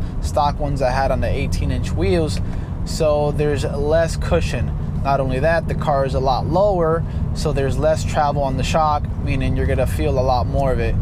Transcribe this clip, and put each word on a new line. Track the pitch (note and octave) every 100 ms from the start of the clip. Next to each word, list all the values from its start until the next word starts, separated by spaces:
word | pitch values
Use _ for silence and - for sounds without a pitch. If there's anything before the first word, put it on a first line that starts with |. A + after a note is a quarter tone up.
| - -
stock | - - D3 C#3
ones | C#3+ C#3
I | C3
had | B2+ C3+
on | B2+
the | A#2+
eighteen | A#2+ C3+ - C#3
inch | C3 -
wheels. | C#3+ F#3+ F3 D3+ - - - - - -
So | - D#3 D3 D3 C#3+
there's | D3 C#3+ D3
less | C#3+ D3 D#3+ E3 -
cushion. | - E3+ - B2+ - - - -
Not | C#3 C#3
only | C3 B2+
that, | D#3 E3 D#3
the | D3+
car | D#3 C#3 C3+
is | C3
a |
lot | C3 B2+ -
lower, | E3 G#3 F#3 D#3+ D#3+ D3+ - -
so | - D#3+
there's | C#3+ C3+ C3
less | D3+ D#3 -
travel | E3+ D3 C#3+
on | C#3 C3
the |
shock, | D#3+ E3 D#3 D3 - - C#3+
meaning | C3+ C3 C3+
you're | C3
gonna | C3+ B2+
feel | - D#3 C3+
a |
lot | C3 B2+ A#2+
more | C#3 C3+
of | B2
it | A2+ G#2+